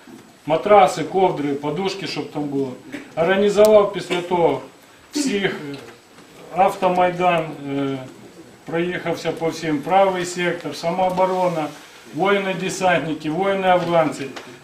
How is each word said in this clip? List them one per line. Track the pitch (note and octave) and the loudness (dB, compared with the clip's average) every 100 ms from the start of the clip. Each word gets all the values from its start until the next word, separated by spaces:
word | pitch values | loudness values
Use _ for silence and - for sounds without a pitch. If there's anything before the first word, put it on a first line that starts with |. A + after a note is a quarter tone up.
| - - - - - | -20 -20 -20 -12 -2
Матраси, | D#3+ G#3+ G#3 F#3 E3 | 0 6 6 6 2
ковдри, | D3+ F#3 F#3 D3+ C#3+ | -4 2 2 2 -2
подушки, | C#3 D3 D#3 F#3+ - D3 | -4 -4 -4 -4 -6 -8
щоб | D#3 C3+ | -8 -8
там | D3+ | -6
було. | D3 C#3 C3+ B2 - - - - | -4 -4 -4 -6 -14 -16 -8 -2
Організував | E3+ G3 G#3 F#3+ G#3+ G#3+ G3 | 2 2 2 6 8 8 6
після | F3 - F3+ | 0 -4 -4
того | E3+ F3+ D#3+ C3+ - - - - - | -2 2 2 0 -6 -18 -20 -20 -10
всіх, | D4 C4+ G3+ F#3+ - D3 | -4 -2 0 -2 -4 -10
е, | C#3 - - _ - - - - E3 | -14 -16 -20 _ -20 -20 -20 -6 2
автомайдан, | G3 F#3+ F#3 F3+ F3+ E3+ F3+ E3+ D#3 C#3+ C#3+ | 2 2 0 2 2 2 2 2 -2 -8 -6
е, | C#3 C#3 C3+ B2+ - - - - - - | -4 -4 -4 -10 -18 -20 -20 -20 -20 -8
проїхався | E3 F3 F3 E3+ E3 E3 | -4 -4 -4 -6 -6 -4
по | D#3+ E3 | -4 -4
всім, | - E3 D3 | -4 -4 -4
правий | - F#3+ G3 F3+ | 2 4 4 2
сектор, | F3 F3+ F3 E3 D3+ C3+ | -4 -4 -2 -4 -6 -6
самооборона, | E3+ F3+ F#3 F3+ F#3 F#3 F3+ E3 D3 - - - - | -4 0 0 2 0 2 0 0 -4 -8 -20 -20 -14
воїни-десантники, | D3 F#3+ G3+ F#3+ F3 F#3 - F#3 E3+ D#3 D3 D#3 | -2 0 2 0 -4 -6 -2 2 2 0 -6 -4
воїни-афганці. | D#3+ G3 G3 F#3 F3+ E3+ E3+ D3+ C3+ C3+ - - - | -2 -2 0 2 2 4 2 2 -2 -10 -12 -16 -18